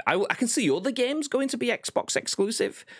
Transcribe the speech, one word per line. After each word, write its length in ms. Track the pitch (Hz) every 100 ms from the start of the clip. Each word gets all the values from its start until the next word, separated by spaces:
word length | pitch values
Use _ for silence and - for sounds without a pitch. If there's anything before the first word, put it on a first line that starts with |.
| -
I, 160 | 175 -
I 60 |
can 140 | - 240
see 220 | 311 180
other 200 | 147 262
games 380 | 240 247 302 294
going 200 | 262 277
to 80 | 240
be 120 | 240
Xbox 460 | 220 - - -
exclusive, 720 | - - - 196 226 - - - -